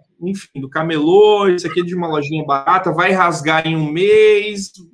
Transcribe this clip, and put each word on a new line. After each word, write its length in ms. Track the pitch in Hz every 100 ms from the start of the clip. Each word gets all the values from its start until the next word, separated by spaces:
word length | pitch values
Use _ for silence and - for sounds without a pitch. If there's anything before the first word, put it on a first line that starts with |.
| _ _
enfim, 380 | 175 196 - 135
do 100 | 135
camelô, 760 | 156 165 156 151 190 214 208 196
isso 180 | 180 165
aqui 140 | 175
é 40 |
de 120 | 175 180
uma 120 | 170
lojinha 360 | 151 143 156 143
barata, 460 | 139 139 185 185
vai 200 | 160 185
rasgar 540 | 190 175 156 151 160 160
em 120 | 160
um 120 | 151
mês, 840 | 160 202 214 214 208 208 202 196 185 170